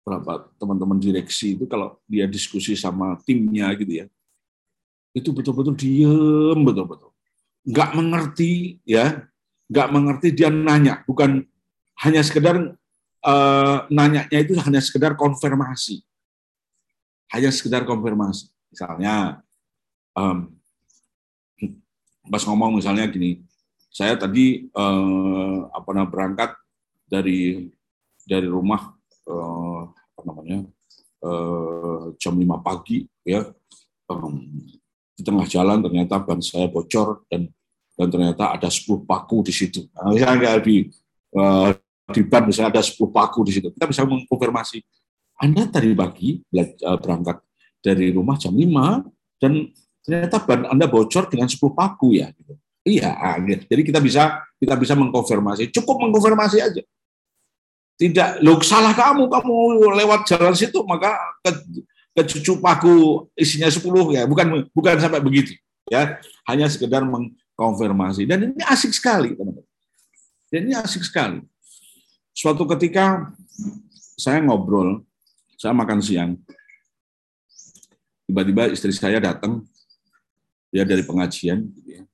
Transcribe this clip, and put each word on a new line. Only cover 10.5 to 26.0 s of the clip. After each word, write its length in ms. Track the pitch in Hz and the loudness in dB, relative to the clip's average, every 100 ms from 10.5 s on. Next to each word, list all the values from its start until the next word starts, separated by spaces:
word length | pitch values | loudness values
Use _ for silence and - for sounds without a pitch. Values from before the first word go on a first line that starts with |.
| 156 156 151 139 - - | 2 2 4 4 2 -6
bukan 400 | 127 139 135 - _ _ _ _ - | 2 2 2 -4 _ _ _ _ -2
hanya 200 | 156 156 147 | 2 2 2
sekedar, 300 | 156 170 175 160 - _ _ _ _ | 2 2 2 -2 -10 _ _ _ _
eh, 560 | 143 143 139 139 139 139 - | 0 4 4 4 2 0 0
nanyanya 500 | 143 147 151 131 151 | 2 4 2 0 0
itu 160 | 151 180 | 2 0
hanya 240 | 151 139 | 2 0
sekedar 320 | 135 135 156 | 0 0 0
konfirmasi. 880 | 151 - 135 147 139 131 127 - 101 _ _ _ _ _ _ _ _ _ _ _ _ _ | 2 -2 0 -2 -2 -4 -8 -10 -10 _ _ _ _ _ _ _ _ _ _ _ _ _
Hanya 200 | 117 135 | -2 -2
sekedar 320 | 131 113 123 120 | -2 -4 -4 -2
konfirmasi. 640 | 113 113 107 101 92 - _ _ | -4 -4 -4 -4 -8 -14 _ _
Misalnya, 680 | - 90 82 104 107 90 71 _ _ _ _ _ _ _ 90 | -14 -12 -6 -4 -2 -4 -8 _ _ _ _ _ _ _ -6
em, 320 | 98 87 85 _ _ _ _ _ _ _ _ _ _ _ 104 - _ _ _ _ - | -4 -4 -8 _ _ _ _ _ _ _ _ _ _ _ -12 -12 _ _ _ _ -8
pas 160 | 104 104 | -6 -2
ngomong 320 | 104 110 110 | 0 0 0
misalnya 320 | 101 101 110 | -2 -2 -2
gini, 320 | 92 90 90 - _ _ _ _ | -2 -4 -4 -12 _ _ _ _
"Saya 300 | - 101 113 | -4 -2 -2
tadi, 480 | 98 117 131 127 - | -2 2 2 2 -6
eh, 920 | 101 101 95 98 95 95 95 95 95 - | -4 0 0 0 -2 -2 -2 -4 -6 -8
apa 180 | - 95 | -14 -6
namanya, 160 | 98 | -4